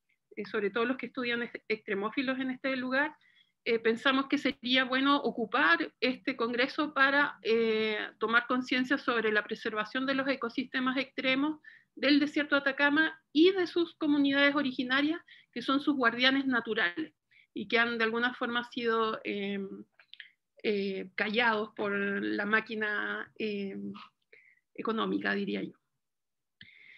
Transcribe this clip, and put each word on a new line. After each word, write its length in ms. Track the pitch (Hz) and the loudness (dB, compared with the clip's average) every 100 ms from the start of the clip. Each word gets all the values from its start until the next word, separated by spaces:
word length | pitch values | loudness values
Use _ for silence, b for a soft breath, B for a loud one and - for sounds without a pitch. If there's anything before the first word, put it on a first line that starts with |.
| _ _ _ - | _ _ _ -12
eh, 100 | 202 | -6
sobre 240 | 220 202 | -4 -2
todo 160 | 220 240 | 0 -2
los 120 | 254 | -2
que 100 | 233 | -6
estudian 360 | - 240 240 | -6 -4 -4
est-, 200 | 233 - - | -4 -8 -6
extremófilos 720 | 220 - 196 208 - 262 262 | -6 -4 -4 -2 -2 -2 -2
en 120 | 262 | -4
este 240 | 254 269 262 | -4 -4 -4
lugar, 400 | 254 262 302 - b b b _ - | -2 0 -2 -4 b b b _ -2
eh, 140 | 226 | 2
pensamos 480 | 226 226 277 269 269 | 2 2 2 2 2
que 100 | 285 | 0
sería 480 | 262 - 247 262 262 | 0 -4 0 2 2
bueno 320 | 254 277 285 | 2 4 2
ocupar 760 | 233 - 220 254 311 339 311 - | 0 -4 -2 2 4 2 0 -2
este 380 | 254 254 - 262 | -2 -2 -4 -2
congreso 560 | 233 240 262 - 302 | -2 0 0 0 -2
para, 440 | 269 269 277 285 - | 2 2 4 0 -2
eh, 560 | - 226 226 214 220 214 202 - | 0 2 2 0 0 -2 -6 -6
tomar 300 | 220 233 240 | 0 2 2
conciencia 500 | 254 254 254 254 285 | -2 0 -2 0 0
sobre 360 | - 233 220 | 0 0 2
la 100 | 214 | 0
preservación 640 | 208 220 233 214 208 262 262 | -2 -4 -4 -4 -4 -4 -2
de 80 | |
los 120 | 269 269 | 0 -2
ecosistemas 680 | 254 233 - 247 269 254 262 | -2 -4 -6 -6 -2 -2 -2
extremos 640 | 262 - 262 262 302 311 B B B | -4 -4 0 2 0 -2 B B B
del 260 | - 262 285 | -2 4 4
desierto 360 | 294 302 294 285 | 4 0 2 2
de 60 | |
Atacama 580 | 277 269 285 294 320 - _ | 2 2 4 4 2 -2 _
y 180 | 285 359 | 6 6
de 160 | 381 339 | 6 0
sus 280 | 349 330 - | 0 -2 -2
comunidades 600 | 311 294 277 277 285 285 | 2 4 4 4 4 4
originarias, 640 | 269 254 247 269 294 330 B B B | 0 -2 0 2 2 0 B B B
que 100 | - | -6
son 200 | 254 277 | 0 0
sus 160 | 294 269 | 2 2
guardianes 480 | 233 233 262 269 269 | 2 4 2 2 2
naturales 680 | 247 233 214 175 175 160 - _ b b | 0 0 0 0 -2 -8 -12 _ b b
y 140 | - 202 | -10 0
que 120 | 226 | 2
han 180 | 233 233 | 2 0
de 80 | 220 | 0
alguna 280 | 233 240 - | 0 -2 -2
forma 280 | 247 240 240 | -4 -4 -4
sido, 500 | 247 233 226 220 220 - | -4 0 0 0 -4 -6
eh, 340 | 202 196 202 196 202 208 _ B B B B _ - | -4 -4 -4 -8 -12 -18 _ B B B B _ -8
eh, 460 | - 202 196 190 190 - | -4 -2 -2 -4 -8 -4
callados 560 | 208 214 240 214 214 - | -2 2 2 0 -2 -4
por 160 | 208 | -2
la 540 | 202 202 202 208 214 208 | -2 -2 -2 -2 -2 0
máquina, 840 | 220 214 220 214 208 208 208 - - | 0 0 -4 -4 -2 -4 -8 -10 -6
eh, 380 | 220 202 196 196 202 190 B _ _ b b b _ - | -4 -4 -6 -8 -10 -12 B _ _ b b b _ -8
económica, 580 | 117 113 95 98 101 | -4 -2 -2 -2 0
diría 280 | 101 98 101 | -2 -2 -4
yo. 100 | - - _ _ _ _ _ _ _ _ B B B | -6 -12 _ _ _ _ _ _ _ _ B B B